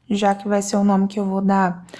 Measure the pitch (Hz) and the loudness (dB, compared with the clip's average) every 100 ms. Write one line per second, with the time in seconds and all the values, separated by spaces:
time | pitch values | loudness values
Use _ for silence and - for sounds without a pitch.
0 | - 202 202 202 202 202 202 208 202 196 | -6 0 0 0 -2 -2 0 0 2 2
1 | 196 208 196 190 196 196 185 180 - - | 0 -2 -4 0 2 2 0 -2 -14 -20